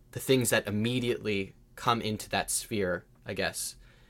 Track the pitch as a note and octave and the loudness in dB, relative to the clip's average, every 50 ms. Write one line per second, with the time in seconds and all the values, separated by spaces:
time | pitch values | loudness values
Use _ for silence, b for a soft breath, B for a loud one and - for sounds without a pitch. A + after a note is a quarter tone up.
0 | - - - C3+ - - C3+ C3 A#2+ G#2 - A2 - G#2 G2+ G#2 G#2+ A#2 B2 B2+ | -20 -14 -10 -6 2 4 4 4 6 4 4 2 2 2 0 0 0 0 0 0
1 | A#2+ A#2+ A#2 - - G#2+ G#2 G2 F#2+ G2 - - - - - - - B2 A#2+ A#2 | 0 0 0 0 -2 -2 0 0 -2 -4 -8 -16 -20 -20 -18 -4 0 2 2 2
2 | F2 A2 G#2+ G#2 - - - G2 - - - - - - A#2 G#2 F#2+ F2+ F2 F2 | 0 -2 -4 -4 -4 -2 -2 -2 0 0 -2 -4 -4 -2 -2 0 0 0 0 -2
3 | - - - - - - G#2 F#2+ F#2+ E2 - - - - - b b b b b | -6 -10 -20 -16 -12 -8 -4 -2 -2 -2 -2 -4 -8 -8 -10 b b b b b
4 | b b | b b